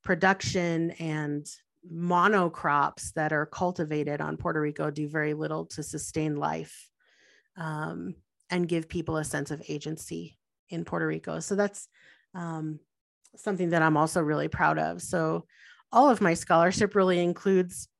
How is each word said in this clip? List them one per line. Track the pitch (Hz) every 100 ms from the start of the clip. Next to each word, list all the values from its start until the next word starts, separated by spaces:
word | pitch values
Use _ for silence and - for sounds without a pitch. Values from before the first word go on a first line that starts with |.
production | - 175 190 190 - 185 170 165 165
and | - 165 156 147 147 147 - _ _ 185
monocrops | 165 175 175 190 208 175 - 160 143 143 - -
that | - 156
are | 151 151
cultivated | - 180 180 156 151 147 147
on | 151 156
Puerto | 170 160
Rico | 151 147 156
do | 147 151
very | 156 151 151
little | 151 156 170
to | -
sustain | 147 151 - 160 156 147
life, | 151 160 156 - - _ _ _ _ _ _ -
um, | 160 151 160 170 180 - _ _ _
and | 180 170
give | 170 160
people | 180 160 156
a |
sense | 151 147 143
of | 151 -
agency | 151 156 156 - 85 170 _ _ _ _
in | 170
Puerto | 170 170 160
Rico. | 160 156 160
So | - 202
that's, | 202 202 - _ - _ _
um, | 185 170 160 156 151 _ _ _ _ _ -
something | - 190 180
that | 170
I'm | 160 156
also | 156 180
really | 151 151 156
proud | - 156 156
of. | 156 175
So | - 180 160 170 - _ - - _
all | 226 285
of | 226
my | 185 165
scholarship | - 165 170 196 202 202
really | 185 175
includes | 175 170 196 190 180 - -